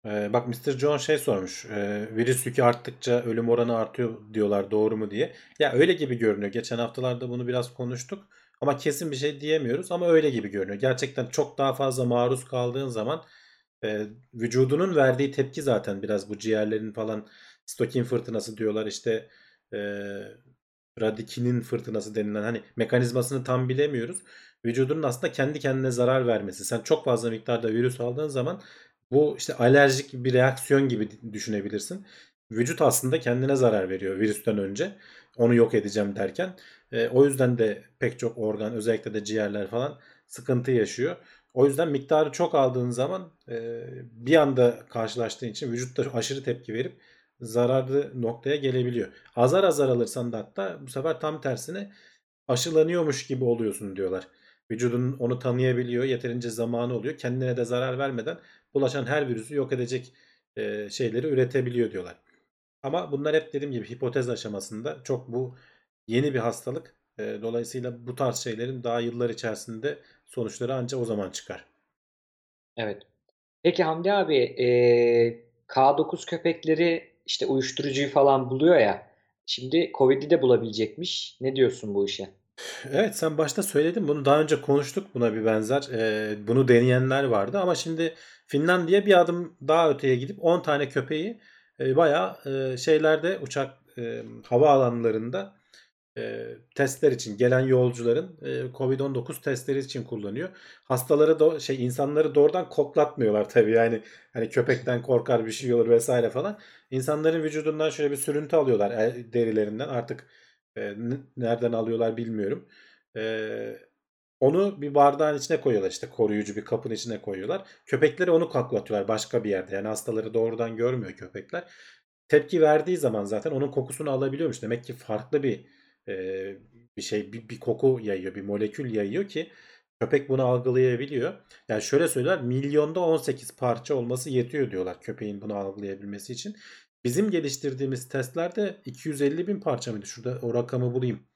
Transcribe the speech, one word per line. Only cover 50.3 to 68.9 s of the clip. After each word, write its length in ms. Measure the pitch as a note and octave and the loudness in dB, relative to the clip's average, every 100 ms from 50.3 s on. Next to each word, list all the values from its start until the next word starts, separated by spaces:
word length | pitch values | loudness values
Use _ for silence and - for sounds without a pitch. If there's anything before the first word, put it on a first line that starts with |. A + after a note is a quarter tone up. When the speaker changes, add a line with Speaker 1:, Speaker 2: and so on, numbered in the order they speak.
Speaker 1:
da 60 | A2+ | -6
hatta 420 | G#2 - G3 D3 | -8 -8 -8 -8
bu 60 | C3+ | -10
sefer 320 | C3+ D#3 D#3 | -6 -4 -4
tam 220 | D3+ D#3 | -4 -4
tersine 500 | C#3 B2 - F#3 G3+ _ _ _ _ _ - | -4 -6 -6 -10 -12 _ _ _ _ _ -2
aşılanıyormuş 800 | B2 E3+ D#3 D#3 F3 D#3 C3 - | 0 2 4 4 2 0 -2 -4
gibi 160 | B2+ | -2
oluyorsun 520 | B2+ A#2 A2 G2 G2+ | 0 2 0 -4 -10
diyorlar. 320 | F#2 F#2 F#2 - _ _ _ _ | -4 -4 -4 -6 _ _ _ _
Vücudun 460 | A2+ B2 B2 B2+ C3+ | -2 0 0 -2 -2
onu 200 | A#2+ B2 | -2 -2
tanıyabiliyor, 640 | B2+ B2 B2+ B2 B2 A#2+ | -2 0 2 0 -2 -2
yeterince 460 | C3+ A#2+ B2 A#2+ A#2 | 0 -2 -2 -4 -6
zamanı 460 | A2 A#2 A#2+ A#2+ | -4 -2 -2 -2
oluyor. 220 | A#2+ A#2 A#2 | -4 -6 -6
Kendine 400 | B2 B2+ B2+ B2 | -4 -2 -2 -2
de 80 | |
zarar 320 | A#2 B2 C3 B2+ | -2 -2 -2 -2
vermeden 400 | C#3 A#2+ A#2 E3+ _ _ _ | -4 -4 -6 -10 _ _ _
bulaşan 320 | C#3+ D#3 C#3 | -2 0 0
her 220 | A#2+ D3+ C3+ | -2 -2 -2
virüsü 260 | A2+ A#2 | -4 -4
yok 180 | C#3+ B2+ | -4 -2
edecek, 400 | B2+ A#2+ B2+ B2+ _ _ _ _ - | -2 -2 -4 -8 _ _ _ _ -8
e, 320 | G#2+ G#2 G#2 | -6 -6 -8
şeyleri 380 | - B2 A2+ D3+ | -4 -2 -2 0
üretebiliyor 640 | C3 B2+ C3+ B2 A#2+ A2+ | 2 2 2 0 0 0
diyorlar. 240 | F#2+ F2 - _ _ _ _ _ _ | -2 -10 -16 _ _ _ _ _ _
Ama 280 | C3+ E3 E3+ | -6 -6 -4
bunlar 240 | C#3 D3 | -4 2
hep 180 | D#3 D#3 | 0 0
dediğim 180 | C#3 C#3+ | -6 -4
gibi 180 | B2 G2+ | -6 -8
hipotez 400 | B2 B2+ C3 B2 | -6 -2 -2 -2
aşamasında. 680 | A2 A2 G2+ - G#2+ C#3 D3+ | -4 -6 -8 -8 -10 -10 -10
Çok 240 | - B2 B2+ | -6 -6 -4
bu 280 | A#2+ B2+ - _ _ _ _ - | -6 -6 -10 _ _ _ _ -2
yeni 260 | A#2 C#3+ | 0 0
bir 60 | C3 | 0
hastalık. 560 | A2+ - - A2+ - _ _ - | -2 -4 -8 -10 -12 _ _ -10
E, 40 | G#2+ G#2+ | -8 -6
dolayısıyla 640 | A2+ A#2 A#2 B2+ B2 A#2+ A#2+ | -6 -6 -6 -8 -8 -10 -14
bu 80 | |
tarz 220 | B2 C3 A#2 | -2 -2 -2
şeylerin 460 | B2 A2 B2 C3 | -6 -6 -6 -6
daha 160 | A#2+ | -4